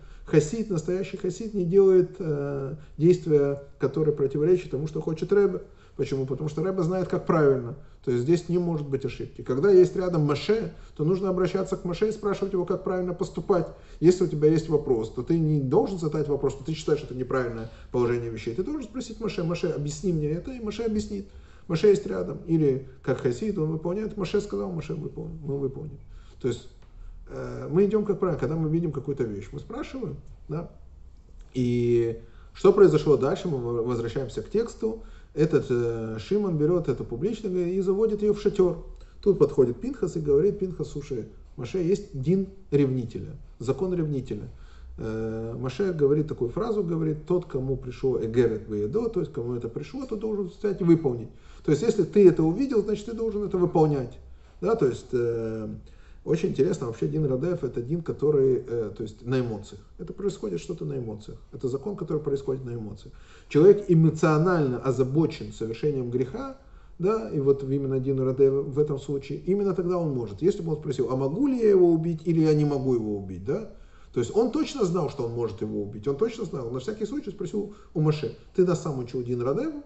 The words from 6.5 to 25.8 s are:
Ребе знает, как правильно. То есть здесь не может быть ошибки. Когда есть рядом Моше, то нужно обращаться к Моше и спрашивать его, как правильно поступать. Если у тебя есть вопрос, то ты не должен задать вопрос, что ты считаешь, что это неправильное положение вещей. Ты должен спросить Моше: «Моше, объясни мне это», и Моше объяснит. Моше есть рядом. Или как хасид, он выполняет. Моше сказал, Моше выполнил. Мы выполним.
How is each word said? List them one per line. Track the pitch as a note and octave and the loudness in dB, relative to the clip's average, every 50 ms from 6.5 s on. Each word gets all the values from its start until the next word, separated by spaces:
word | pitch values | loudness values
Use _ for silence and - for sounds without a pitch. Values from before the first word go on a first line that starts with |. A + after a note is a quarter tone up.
| - D#3 | -4 -2
Ребе | F3 F#3+ F#3+ F#3+ | -2 -2 0 0
знает, | E3+ E3 F#3 F#3 F3+ F3 | 0 0 0 0 0 -2
как | F#3+ E3+ - | -2 -2 0
правильно. | - F#3+ D#3+ D3+ C#3 C3+ B2 A#2+ A#2 - - - - - - - | 2 4 6 6 6 4 4 0 -6 -10 -12 -14 -18 -20 -8 -4
То | C3+ | -2
есть | B2 A#2+ B2 | 0 0 2
здесь | D3+ F3 E3 - | 2 2 2 2
не | - E3+ | 0 0
может | F3+ F3 E3+ E3 D3 D3 | 0 0 0 -2 -4 -2
быть | C3+ C3+ C3 - | -4 -4 -4 -4
ошибки. | - - - - - - - | -6 -6 -8 -10 -12 -12 -10
Когда | - - B2+ C#3 F3 G3+ | -6 -2 0 2 4 8
есть | F#3+ F3+ F3+ - - | 8 8 8 8 4
рядом | F#3+ F#3 F3+ F3 D#3+ | 0 -2 0 2 2
Моше, | D3 C#3+ D3 - - - G#3+ A3+ F3+ E3 - - - - - | 2 2 2 0 2 0 0 0 0 -4 -8 -14 -18 -16 -6
то | - D3 | -2 0
нужно | E3 F#3+ F3+ G3 | 0 2 2 0
обращаться | F#3+ F3+ F#3 F#3 E3+ - F#3+ - - F#3+ | 0 0 2 0 0 0 -2 -2 -2 -4
к | - - | -4 -4
Моше | F3 E3+ - G#3+ | -6 -2 0 0
и | A3 G#3+ | 0 0
спрашивать | - G#3 G3+ F#3+ - G3 F#3+ G3 | -2 -2 -2 -2 -2 -2 -2 0
его, | F3+ E3+ | -2 0
как | - F#3 E3+ - | 0 -2 -2 -2
правильно | G3+ F#3 F3+ F3+ F3+ F3 | -2 -2 -2 -2 -4 -4
поступать. | - F#3 - - F#3+ - - G3 E3+ D#3+ - - - - - - - | -4 -6 -6 -6 -6 0 2 2 2 2 -2 -8 -16 -20 -20 -6 4
Если | D3+ F3+ F#3 - F3+ | 6 6 6 6 2
у | |
тебя | D#3 D#3 D3 D3+ | 0 2 4 4
есть | D3+ E3 D#3 - E3+ | 6 6 4 4 2
вопрос, | D3+ C#3+ - C3+ B2 A2 A2 A2 | 2 2 2 2 2 0 0 -2
то | - B2 A2+ | -4 -6 -2
ты | - E3 | 0 2
не | E3 D#3+ D3+ D3+ D3 | 2 4 2 2 2
должен | C3+ B2+ D#3 G#3+ C4+ G3 F#3+ E3 | 2 2 4 2 2 2 -2 -4
задать | E3 D3 D#3 D#3 D3 C#3+ | -4 -2 -2 -2 0 0
вопрос, | C#3+ B2+ C#3+ C3 - | 0 0 0 -2 -2
что | - - | -4 -6
ты | D#3+ | -6
считаешь, | D#3+ - - E3 D3 - | -6 -4 0 0 0 0
что | - | -2
это | - B2 | -6 -8
неправильное | B2+ B2+ - C3 C3 B2 A#2 A2+ A2+ A2+ A2 - - - - | -8 -4 -2 -2 -2 -2 -2 -6 -8 -10 -12 -12 -16 -12 -4
положение | - B2 A#2+ A#2+ A#2+ A#2+ A#2 A2+ | 0 0 2 2 0 -2 -4 -6
вещей. | A2 A2 - A#2+ A#2 | -8 -6 -6 -6 -4
Ты | F#3 F#3+ | -4 -4
должен | D4 D4+ D4+ A#3 | -4 -6 -6 -8
спросить | - - C4 - - G#3+ - | -8 -10 -10 -10 -10 -8 -6
Моше: | A3+ G3 - F#3+ E3+ | -6 -6 -4 -4 -2
«Моше, | D#3+ F3 - - | -2 -2 -2 -2
объясни | D#3+ D3 D3 C#3+ D3 - - - F#3 E3 | -2 -2 -4 -4 -6 -6 -4 -2 -2 0
мне | D3+ D3 D3 | 0 0 -2
это», | D#3+ F3 - C4+ C4 | -2 -4 -6 -8 -10
и | A#3+ | -8
Моше | A3 G#3 G3+ A3+ A#3 | -8 -8 -6 -4 -4
объяснит. | A3 G#3 G#3 G#3 - G#3 G3 - - - - - - - - - | -2 -2 -2 -4 -4 -8 -10 -10 -12 -16 -20 -20 -20 -20 -18 -6
Моше | - E3 E3 G#3+ G#3 | -4 0 4 6 6
есть | F#3+ - - | 6 4 2
рядом. | F#3+ F#3 F3+ F3 - - - - | -2 -4 -4 -4 -6 -8 -8 -2
Или | E3+ E3 D#3+ D3+ C#3 B2+ C3+ - - - - - | 0 2 4 4 4 2 0 -4 -8 -14 -8 -4
как | C#3 B2 | -4 -2
хасид, | - - B2 A#2+ - A3 G#3+ F#3+ | 0 0 -2 -2 0 -2 -2 -2
он | E3 D#3 D#3 | -2 -2 -2
выполняет. | D#3+ D#3 - E3+ F#3 G#3+ A3 G#3 - | -2 -4 -4 -4 -4 -4 -4 -6 -4
Моше | G#3 F3+ - - G#3 | -6 -4 0 0 -2
сказал, | G#3 - G3+ G3+ G3+ F#3+ | -2 -2 -4 -4 -4 -4
Моше | F3 D#3 C#3 - D#3+ | -6 -6 -6 -6 -8
выполнил. | - - - - - - E3 E3 D#3+ - | -8 -8 -8 -10 -10 -10 -10 -12 -10 -8
Мы | - C#3 | -6 -4
выполним. | C#3+ C3+ C3 - C#3 | -4 -4 -4 -4 -8